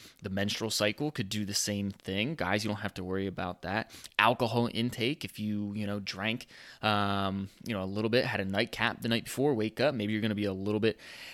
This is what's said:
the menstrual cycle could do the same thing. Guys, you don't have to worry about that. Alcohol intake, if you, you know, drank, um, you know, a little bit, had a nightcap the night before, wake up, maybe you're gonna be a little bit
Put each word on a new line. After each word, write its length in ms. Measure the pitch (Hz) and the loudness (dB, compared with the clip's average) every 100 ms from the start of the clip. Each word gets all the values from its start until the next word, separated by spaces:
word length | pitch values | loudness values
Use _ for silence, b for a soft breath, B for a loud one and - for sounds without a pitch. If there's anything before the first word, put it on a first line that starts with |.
| B B | B B
the 60 | 101 | -6
menstrual 420 | 95 104 - 110 | -2 0 0 -2
cycle 400 | - 107 107 147 | 2 2 2 -2
could 160 | - 98 | -2 -2
do 160 | 107 | -2
the 100 | 101 | -2
same 380 | 101 - 101 101 | -2 0 0 -2
thing. 440 | - - 95 120 160 | -4 -4 -2 -2 -2
Guys, 280 | 90 104 | 0 2
you 60 | 107 | 0
don't 100 | 101 | -2
have 140 | 101 | -4
to 100 | - | -6
worry 240 | 90 95 98 | -4 -2 -2
about 360 | 90 90 90 | -2 -6 -6
that. 280 | 85 98 - B B - | -4 -4 -4 B B 6
Alcohol 520 | 107 123 117 120 117 | 6 6 2 4 2
intake, 520 | - 120 127 117 156 - | 2 -2 0 -2 -2 -6
if 140 | - | -4
you, 340 | 104 104 104 104 | -2 -2 -2 -4
you 100 | 101 | -4
know, 140 | 104 | -4
drank, 480 | 98 95 107 120 - B B B | -6 -4 -2 -2 -8 B B B
um, 680 | 107 104 101 101 98 98 98 - - | 2 4 2 2 0 -2 -4 -8 -6
you 80 | |
know, 100 | 104 | -4
a 20 | 95 | -2
little 240 | 101 110 | 0 2
bit, 160 | 120 131 | 2 2
had 140 | 104 | 0
a 60 | 95 | 0
nightcap 560 | 98 120 - 113 - | 0 0 0 -2 0
the 80 | 120 | 0
night 160 | 117 - | 0 0
before, 280 | - 143 | 0 2
wake 280 | 120 107 - | 2 0 2
up, 120 | 139 | 0
maybe 200 | 131 104 | 2 0
you're 80 | 107 | 0
gonna 120 | 110 | 0
be 120 | 104 101 | 2 0
a 80 | |
little 260 | 95 98 107 | 0 0 2
bit 180 | 110 - B B B | 2 0 B B B